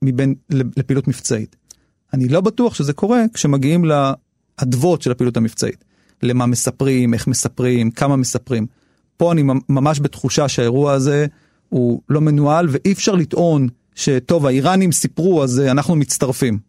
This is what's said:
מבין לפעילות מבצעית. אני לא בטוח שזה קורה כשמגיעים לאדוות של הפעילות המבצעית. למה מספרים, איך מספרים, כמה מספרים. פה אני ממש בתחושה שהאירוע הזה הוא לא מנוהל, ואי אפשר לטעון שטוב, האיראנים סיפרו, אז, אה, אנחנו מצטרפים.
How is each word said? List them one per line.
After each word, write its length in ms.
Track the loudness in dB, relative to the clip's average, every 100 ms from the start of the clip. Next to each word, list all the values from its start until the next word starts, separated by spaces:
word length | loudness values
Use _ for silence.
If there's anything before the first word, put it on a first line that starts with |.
מבין 320 | -2 0 0 -2 -4
לפעילות 580 | -2 -2 -4 -2 -2 -2
מבצעית. 480 | -6 -4 -4 -6 _ _ -20 _ _ _
אני 160 | -4 0
לא 120 | 0
בטוח 340 | 0 0 -2
שזה 180 | -2 -4
קורה 300 | -2 0 0 0
כשמגיעים 500 | -2 0 0 2 2
לאדוות 1160 | 2 2 0 -4 _ _ _ -6 -2 0 2 0
של 80 | 0
הפעילות 260 | -2 0 0
המבצעית. 480 | -2 -2 -8 -8 _ _ _ _
למה 240 | -2 0 0
מספרים, 680 | 0 -4 -2 0 2 2
איך 120 | 0 -2
מספרים, 640 | -2 -4 -2 0 0 0
כמה 260 | -2 0 0
מספרים. 500 | -2 -6 -4 -4 -6 -10 _ _ _ -2
פה 160 | 0
אני 100 | 2 2 0 0
ממש 320 | 0 0 0
בתחושה 480 | -2 -4 -4 0 0
שהאירוע 440 | 0 0 2 2
הזה 340 | 2 0 0 -2 -6 _ _ _
הוא 320 | -2 0 -2 -2
לא 120 | 0
מנוהל, 460 | 2 2 2 2 0
ואי 220 | 0 0
אפשר 220 | 0 0
לטעון 540 | 0 0 0 2 2 0 -4 _
שטוב, 520 | -6 -2 -2 0 0 2
האיראנים 460 | 2 2 2 2
סיפרו, 500 | 0 -2 -2 0 2
אז, 180 | 2 0
אה, 100 | 2
אנחנו 260 | 0 0 0
מצטרפים. 640 | 0 -2 -2 0 0 -2